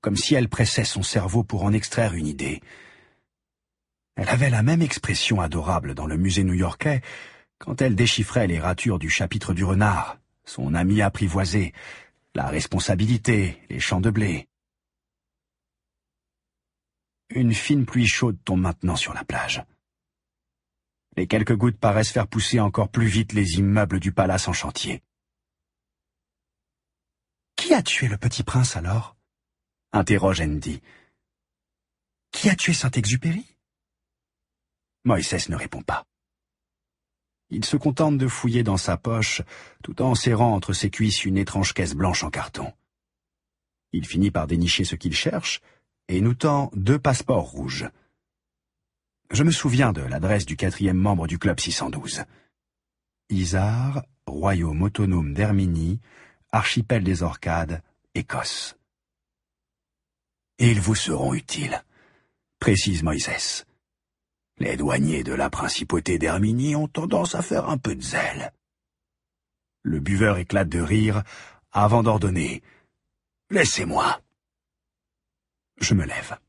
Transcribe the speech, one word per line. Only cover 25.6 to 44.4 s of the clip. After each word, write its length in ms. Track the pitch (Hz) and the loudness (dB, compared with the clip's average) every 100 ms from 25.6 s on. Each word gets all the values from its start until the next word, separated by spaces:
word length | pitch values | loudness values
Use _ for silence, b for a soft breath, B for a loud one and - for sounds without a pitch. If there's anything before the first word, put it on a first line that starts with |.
| _ _ _ _ _ _ _ _ _ _ _ _ _ _ _ _ _ _ _ - | _ _ _ _ _ _ _ _ _ _ _ _ _ _ _ _ _ _ _ -8
Qui 180 | 339 | 2
a 80 | 294 | 2
tué 240 | - - 127 | 4 0 0
le 100 | 104 | 0
petit 280 | 123 - | -2 -2
prince 320 | - 127 127 - | -2 0 0 0
alors ? » 400 | 85 107 - _ _ _ _ _ _ _ _ | -2 -4 -4 _ _ _ _ _ _ _ _
interroge 480 | 107 90 101 95 90 | -2 2 2 4 2
Andy. « 400 | 78 76 71 67 b b b b _ _ _ _ _ _ _ _ _ _ _ | 0 -2 -6 -10 b b b b _ _ _ _ _ _ _ _ _ _ _
Qui 180 | - 208 | 0 2
a 60 | |
tué 180 | 180 - | 2 2
Saint-Exupéry ? » 720 | 165 135 131 104 127 160 170 254 _ _ _ _ _ _ _ _ _ _ _ _ _ _ _ | 0 0 0 0 0 -2 -4 -6 _ _ _ _ _ _ _ _ _ _ _ _ _ _ _
Moïse 440 | 123 101 82 90 - | 0 2 0 -4 -4
ne 80 | 80 | -6
répond 260 | - - | -6 -10
pas. 240 | - - - _ _ _ _ _ _ _ _ _ _ _ _ _ _ | -6 -6 -6 _ _ _ _ _ _ _ _ _ _ _ _ _ _
Il 140 | - | -6
se 120 | - 147 | 0 2
contente 400 | 147 131 156 147 | 2 2 2 2
de 120 | 131 | 0
fouiller 340 | - 123 120 | 0 0 2
dans 140 | 104 95 | 2 0
sa 200 | - 85 | 0 -2
poche, 460 | - 113 110 - - B B B | -2 -2 -2 -4 -8 B B B
tout 180 | - - | -16 -2
en 120 | 131 | 0
serrant 400 | 117 - 110 120 | 2 2 4 4
entre 180 | 104 - | 2 0
ses 160 | 92 101 | -2 -2
cuisses 360 | - 107 98 | 0 0 0
une 120 | 98 95 | 0 0
étrange 380 | 101 98 95 | 0 0 -2
caisse 200 | - 85 | 0 -2
blanche 280 | 71 92 87 | 0 0 0
en 80 | 80 | -4
carton. 420 | - - - - - _ _ _ _ _ _ _ _ _ _ _ | -8 -8 -10 -12 -14 _ _ _ _ _ _ _ _ _ _ _
Il 140 | 85 69 | -6 -4
finit 240 | 85 101 | 2 2
par 160 | - | 2